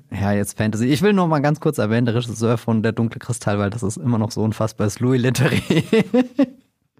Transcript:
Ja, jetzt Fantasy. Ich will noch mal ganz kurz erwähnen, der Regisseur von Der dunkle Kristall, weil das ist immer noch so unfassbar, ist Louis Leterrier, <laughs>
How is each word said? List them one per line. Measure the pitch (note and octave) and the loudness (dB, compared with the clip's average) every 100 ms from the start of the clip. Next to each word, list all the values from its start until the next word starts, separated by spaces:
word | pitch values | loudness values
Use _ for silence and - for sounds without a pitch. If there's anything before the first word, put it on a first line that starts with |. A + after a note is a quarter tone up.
| - | -12
Ja, | F#2+ G2+ | -4 0
jetzt | G2+ G2+ - | 0 -2 -2
Fantasy. | A2 G#2 B2 | -2 0 0
Ich | D3 | 2
will | G3+ | 2
noch | G3 E3+ | 2 2
mal | D#3 | 2
ganz | C#3+ D3+ | 2 0
kurz | D#3+ C#3+ | 0 0
erwähnen, | G#2+ A2+ B2 | 0 2 2
der | |
Regisseur | A2+ A#2+ G#2+ A#2 A#2 | 0 -2 -2 0 0
von | - A2+ | 0 0
Der | A2 | 0
dunkle | A2 A2+ - | 0 -2 -4
Kristall, | - A#2 - G2+ | -8 -4 -2 0
weil | G2+ | -2
das | A#2 | -2
ist | G2 - | -6 -4
immer | B2+ A2+ | -2 0
noch | G#2 | -2
so | G#2 | -2
unfassbar, | A2 G#2 A2 - G#2+ | -2 0 -4 -2 -4
ist | - | -2
Louis | B2 C3 | 0 2
Leterrier, | B2 A2 C#3+ - | 2 2 2 0
<laughs> | - E3 - A3 - B3 B3 - C4 - _ _ _ | 0 0 2 2 2 0 0 0 -2 -4 _ _ _